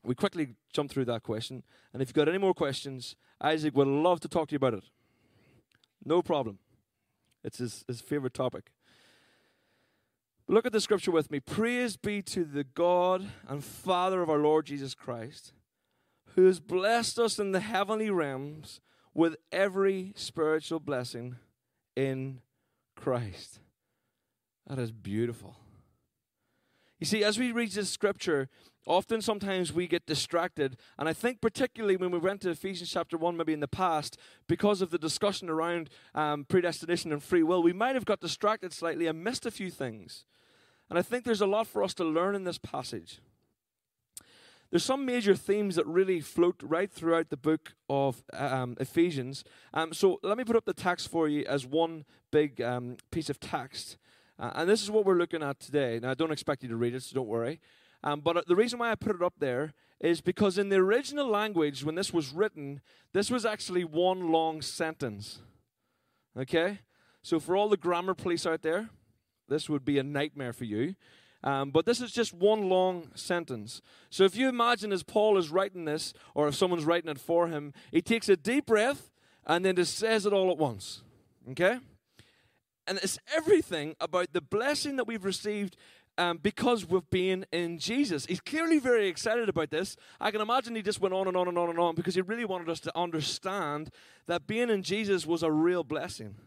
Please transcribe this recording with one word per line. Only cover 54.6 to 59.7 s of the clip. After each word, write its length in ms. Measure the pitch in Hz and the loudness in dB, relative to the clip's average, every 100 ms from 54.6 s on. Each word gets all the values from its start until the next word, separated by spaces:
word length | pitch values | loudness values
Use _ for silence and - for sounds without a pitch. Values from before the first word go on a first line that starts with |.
| 170 | 2
this 140 | 214 | 2
is 80 | 202 | 4
what 140 | 214 | 2
we're 140 | 196 180 | 4 4
looking 240 | 170 165 | 2 -2
at 180 | 147 135 | -4 -6
today. 400 | - 143 131 117 | -2 0 0 -2
Now, 100 | 123 | -4
I 40 | |
don't 180 | 131 160 | 0 0
expect 300 | 151 - 139 | -2 -4 -4
you 60 | 127 | -4
to 60 | 113 | -2
read 180 | 120 | -2
it, 80 | 127 | -2
so 120 | 127 | -6
don't 140 | 135 120 | -6 -2
worry. 320 | 113 117 165 _ _ _ _ | -2 -4 -6 _ _ _ _
Um, 180 | 143 147 | -4 0
but, 180 | 151 170 | 0 0
uh, 40 | 170 | 2
the 100 | 175 | 4
reason 220 | 240 240 | 4 2
why 120 | 233 | -2
I 40 | |
put 200 | 214 - | 0 -2
it 80 | 185 | 0
up 120 | 175 _ | -2 _
there 360 | 139 123 156 | -2 -2 -4